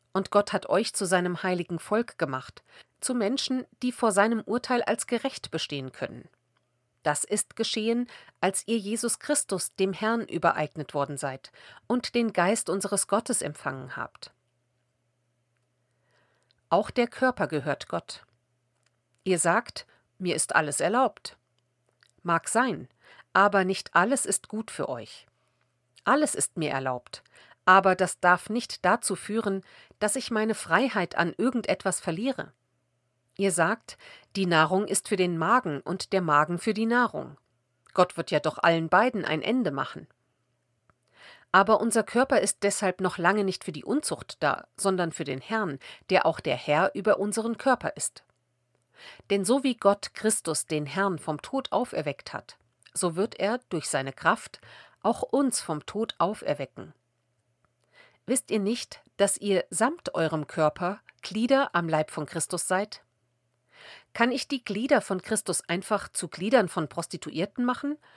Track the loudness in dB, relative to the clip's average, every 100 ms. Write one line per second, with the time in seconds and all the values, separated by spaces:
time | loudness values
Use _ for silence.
0 | _ -4 2 2 4 0 0 0 0 -2
1 | 0 2 2 -2 -2 -2 -2 -6 -2 -2
2 | -2 -4 -4 -4 -10 -18 -20 -20 _ _
3 | -4 -2 0 -2 -2 -4 -6 _ -6 0
4 | 2 4 4 2 -2 -4 0 0 0 -2
5 | -2 -4 -4 -8 -8 -6 -6 -6 -8 -8
6 | -10 -10 -18 _ _ _ _ _ _ _
7 | -2 0 0 -2 -4 -4 -4 -2 0 0
8 | -2 -8 -20 _ 0 0 -2 -2 -2 -2
9 | -2 -4 -2 -2 0 -4 -4 -2 -2 0
10 | 0 0 -2 0 2 2 -2 -6 -6 -4
11 | -4 -4 -6 -8 -14 -20 -20 -14 -4 -4
12 | 0 0 0 2 2 2 -2 -4 -2 -2
13 | 0 0 0 -4 -4 -6 -8 -8 -10 -10
14 | -12 -14 -20 _ _ _ _ _ _ _
15 | _ _ _ _ _ _ _ _ _ _
16 | _ _ _ _ _ _ _ 0 2 0
17 | -2 0 0 0 -2 -2 -2 -4 -4 -8
18 | -8 -14 -20 _ _ _ _ _ _ _
19 | _ _ 0 2 4 2 0 -10 -16 _
20 | _ -8 -2 -2 0 0 0 0 0 2
21 | 0 -2 -14 -20 _ _ _ _ _ _
22 | _ _ 0 0 2 0 0 -2 -8 _
23 | -20 -20 _ 4 6 6 4 0 0 4
24 | 4 2 0 -2 -4 -8 -8 -6 -4 -6
25 | -10 -18 -20 _ _ _ _ _ _ _
26 | 2 4 2 0 -4 -2 -2 -2 -2 -4
27 | -8 -18 -18 -20 -20 _ 6 8 8 4
28 | 2 2 4 4 2 -4 -4 -2 2 2
29 | 0 -6 -4 -2 -2 -4 -6 -18 -20 _
30 | -2 -2 -2 -2 0 -2 0 2 2 0
31 | -2 0 -2 0 0 0 0 -2 -2 -4
32 | -4 -4 -4 -4 -8 _ _ _ _ _
33 | _ _ _ -2 0 2 2 0 -8 -20
34 | -20 -20 _ -4 2 4 6 4 2 -2
35 | 0 2 2 2 2 2 2 -4 -4 -6
36 | -2 0 4 4 4 0 -2 0 2 2
37 | 2 -2 -10 -14 _ _ _ _ _ 2
38 | 2 0 -2 0 0 2 2 4 4 4
39 | 4 2 -2 -2 0 0 0 -2 -4 -8
40 | -18 _ _ _ _ _ _ _ _ _
41 | _ _ -20 -20 _ 4 6 4 4 0
42 | 2 2 2 2 2 0 -2 0 -2 0
43 | -2 2 2 2 0 -2 -8 -8 -4 -4
44 | -2 -6 -10 -2 -2 -2 -6 -4 0 0
45 | -2 -4 -6 -8 -6 -4 -4 -6 -12 -18
46 | 0 2 4 0 -2 -2 0 2 2 0
47 | 2 2 0 -2 -4 -2 0 0 0 -6
48 | -8 -8 -18 _ _ _ _ _ _ _
49 | -20 -20 -2 0 2 2 2 2 4 4
50 | 0 -4 0 0 0 -4 -2 -4 -2 -2
51 | 0 -2 -4 -6 -6 -6 -2 -2 -2 -4
52 | -4 -6 -10 -12 -14 -20 _ _ _ -4
53 | -2 -2 -4 -2 -2 -2 -4 -6 -2 -4
54 | -4 -2 2 0 -2 -20 -20 -20 -20 _
55 | -2 -2 0 0 2 0 -4 -6 -6 -6
56 | -6 -2 -2 -2 -4 -4 -6 -12 -18 -18
57 | _ _ _ _ _ _ _ _ _ _
58 | -20 _ -4 -2 0 -2 0 -2 -6 -16
59 | _ 0 0 0 0 0 0 0 0 0
60 | -6 -2 0 -2 -4 0 0 2 -4 -6
61 | -14 _ -8 -2 2 2 2 0 0 0
62 | 0 -4 -6 -6 -4 -4 -2 -2 -2 -10
63 | _ _ _ _ _ _ _ -20 -20 -20
64 | _ 0 0 0 -4 -8 -6 -6 0 0
65 | 0 -6 -4 -4 -4 -4 -4 -4 -2 -4
66 | -4 -8 -10 -6 2 4 4 -2 -4 -6
67 | -8 -10 -8 -4 -4 -2 -2 -2 -6 -8
68 | _